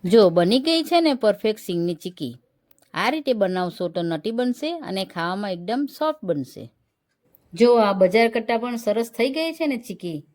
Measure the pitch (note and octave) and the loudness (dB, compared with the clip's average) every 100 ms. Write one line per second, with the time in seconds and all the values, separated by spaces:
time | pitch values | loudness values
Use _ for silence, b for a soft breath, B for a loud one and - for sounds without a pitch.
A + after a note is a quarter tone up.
0 | F3+ A3+ F#3+ E3+ F3 B3 D4+ E4 D#4+ E4+ | 4 6 6 6 4 2 2 0 2 2
1 | D#4+ C4 G#3+ G3+ A3 G#3+ - E3+ E3+ E3+ | 2 2 0 0 -2 -4 -4 -2 -2 -4
2 | F#3 F3 C#3 B2 _ _ _ _ _ E3 | -10 -10 -10 -10 _ _ _ _ _ -2
3 | G#3 D#4 C#4+ A3+ F#3+ F#3 F3+ D#3+ F3 E3+ | -2 -2 -2 0 0 0 -4 -4 -6 -4
4 | E3+ D#3+ G#3+ A3+ B3 B3 D4+ E4+ C#4 F#3+ | -4 -4 -4 -4 -4 -2 -6 -6 -8 -8
5 | F#3+ F3 E3+ F#3+ G#3 F3 F3+ B3 C#4+ - | -6 -6 -6 -4 -6 -8 -4 -4 -4 -2
6 | D#4 D4+ F#3 D3+ B2+ - A#2 _ _ _ | -4 -2 -4 -4 -4 -12 -18 _ _ _
7 | _ _ _ _ _ E3+ A#3+ A#3+ G#3 F#3+ | _ _ _ _ _ 2 4 6 4 4
8 | F#3 A3 A#3 A3+ A3+ A3+ A#3+ A#3 A3 G#3 | 4 4 2 0 -2 -2 -2 -4 -2 -2
9 | A#3 - C4 C#4+ E4 D#4+ D#4 B3 - F#3 | -4 -2 -2 0 -4 -2 -4 -4 -8 -10
10 | F3 D3+ - | -8 -8 -12